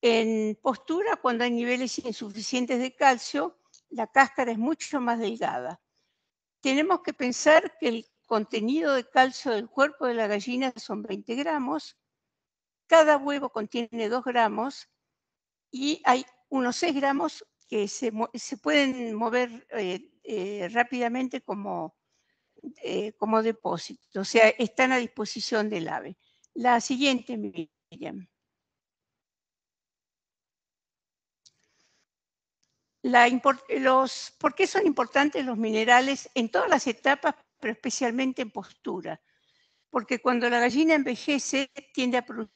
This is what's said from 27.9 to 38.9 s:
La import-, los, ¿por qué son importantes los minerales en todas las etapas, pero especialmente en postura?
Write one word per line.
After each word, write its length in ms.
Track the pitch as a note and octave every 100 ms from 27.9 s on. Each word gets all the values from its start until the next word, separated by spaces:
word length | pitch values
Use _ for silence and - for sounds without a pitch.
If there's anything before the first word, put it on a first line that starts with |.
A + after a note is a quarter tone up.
| - - G3+ F3+ _ _ _ _ _ _ _ _ _ _ _ _ _ _ _ _ _ _ _ _ _ _ _ _ _ _ _ _ _ _ _ _ _ _ _ _ _ _ _ _ _ _ _ _ _ _ _
La 260 | B3+ B3 A#3+
import-, 360 | B3 C4+ C4 - -
los, 560 | C4 C4 C4 - - _
¿por 160 | D#4
qué 120 | - F#4+
son 200 | F#4+ G4
importantes 580 | C#4+ A#3+ C#4 C#4+ C#4
los 120 | C4 A3
minerales 720 | A3 G#3+ A3 A#3+ C4 C#4 -
en 160 | - A3+
todas 180 | - A#4+
las 180 | D4+ -
etapas, 480 | A3 - C#4+ D#4+ - _ _
pero 140 | B3
especialmente 680 | A3+ C4 - B3 A#3 C4+ B3+
en 80 | A#3+
postura? 720 | G#3+ F#3+ - -